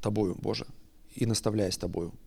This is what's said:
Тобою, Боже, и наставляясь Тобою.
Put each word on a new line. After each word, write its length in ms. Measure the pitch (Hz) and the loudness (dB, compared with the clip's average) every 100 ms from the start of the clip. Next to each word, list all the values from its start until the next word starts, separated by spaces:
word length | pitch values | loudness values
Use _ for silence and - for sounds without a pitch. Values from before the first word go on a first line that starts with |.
Тобою, 340 | 110 107 98 - | 2 2 2 0
Боже, 320 | 98 110 - - - - - - | -2 -4 -6 -12 -20 -20 -18 0
и 100 | 117 | 2
наставляясь 520 | 107 113 107 95 - | 4 2 2 2 0
Тобою. 360 | 90 87 85 - | -4 -2 -4 -8